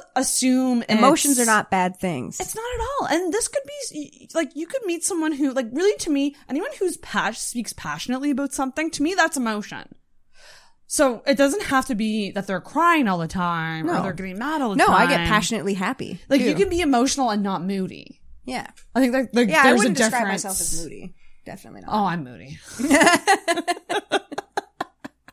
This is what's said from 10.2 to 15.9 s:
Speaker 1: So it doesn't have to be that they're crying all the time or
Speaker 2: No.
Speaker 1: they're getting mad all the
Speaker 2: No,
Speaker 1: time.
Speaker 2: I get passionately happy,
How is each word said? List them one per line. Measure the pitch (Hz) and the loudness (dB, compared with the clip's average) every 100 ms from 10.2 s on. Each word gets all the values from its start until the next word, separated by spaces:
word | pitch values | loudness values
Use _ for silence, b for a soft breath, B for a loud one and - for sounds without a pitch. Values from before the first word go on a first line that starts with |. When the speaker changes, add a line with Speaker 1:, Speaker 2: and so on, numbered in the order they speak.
| _ b b b b b - | _ b b b b b -6
Speaker 1:
So | - 277 226 - | 2 2 2 0
it | 277 | 4
doesn't | 277 403 | 4 2
have | - 269 254 | 0 0 0
to | 214 | -2
be | 220 214 196 | -2 -2 -2
that | 202 - | -4 -4
they're | 185 | -6
crying | - 285 339 330 226 | -4 2 4 4 4
all | 180 | 2
the | 160 | -2
time | 190 175 170 160 160 311 | -2 -2 -2 -2 -2 -2
or | 349 | -2
Speaker 2:
No. | |
Speaker 1:
they're | 190 | -2
getting | 170 190 185 | -4 -8 -6
mad | 269 311 | -4 -2
all | 247 | 0
the | 196 | 4
Speaker 2:
No, | - | 4
Speaker 1:
time. | 190 | 6
Speaker 2:
I | 208 | 4
get | 175 170 | 2 2
passionately | 214 170 220 190 | 2 2 -2 -2
happy, | 190 196 | -2 -4